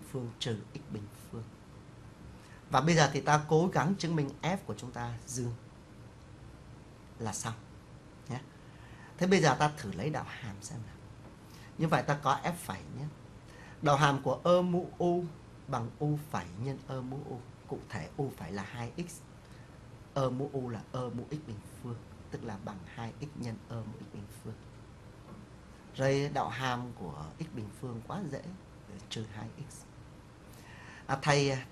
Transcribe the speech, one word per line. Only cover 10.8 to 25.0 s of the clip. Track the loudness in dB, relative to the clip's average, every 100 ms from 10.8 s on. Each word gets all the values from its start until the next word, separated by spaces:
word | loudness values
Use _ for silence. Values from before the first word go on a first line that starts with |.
| -8
nào. | -12 -14 -14 -16 -16 -16 -16 -14 0
Như | 4
vậy | 4
ta | 4 4
có | 6 4
f | 2
phẩy | -2 -4 -6 -6 -6
nhé. | -6 -8 -16 -16 -16 -16 -16 0
Đạo | 6 8
hàm | 8 6
của | 2 2
ơ | 8 8
mũ | 8 2 0 2
u | 4 4 0 -8 -14 -14 -2
bằng | -2 -2 0
u | 2 2 0
phẩy | -4 -2 -4
nhân | -4 -4 -4
ơ | -4
mũ | -4 -6 -6
u. | -8 -10 -16 -8
Cụ | -6 -4
thể | -6 -6 -2
u | -2 -2
phẩy | -6
là | -4
hai | -6 -6 -6 -4
x, | -6 -8 -16 -18 -16 -16 -16 -16 -16 -16 -4
ơ | 2 2
mũ | 2 0
u | -2 -2
là | -4 -4
ơ | -4 -2
mũ | -4 -4
x | -6 -6
bình | -10 -10 -10
phương, | -8 -8 -10 -16 -8
tức | -6
là | -6 -6 -6
bằng | -8 -10
hai | -8 -8 -6
x | -10 -6
nhân | -6 -6 -8
ơ | -8
mũ | -6 -8
x | -10
bình | -10 -12 -10
phương. | -10 -10 -12 -16 -16 -16